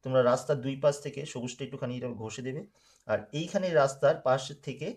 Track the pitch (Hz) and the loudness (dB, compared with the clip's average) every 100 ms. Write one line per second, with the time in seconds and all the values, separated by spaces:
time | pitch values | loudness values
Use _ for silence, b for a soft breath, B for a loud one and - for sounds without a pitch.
0 | 131 131 123 123 - 139 131 135 147 139 | 4 4 6 4 0 -2 -2 2 2 2
1 | 143 139 147 127 120 - 131 135 123 123 | -8 -10 -10 -8 -8 -8 -10 -8 -6 -6
2 | 123 107 110 104 123 139 202 b b b | -6 -8 -10 -8 -8 -8 -10 b b b
3 | - 104 - 147 165 202 185 156 135 - | -2 -2 -2 -6 -2 0 4 4 4 4
4 | 143 160 131 131 135 143 - 127 165 | 2 4 2 2 0 -10 -10 -8 -8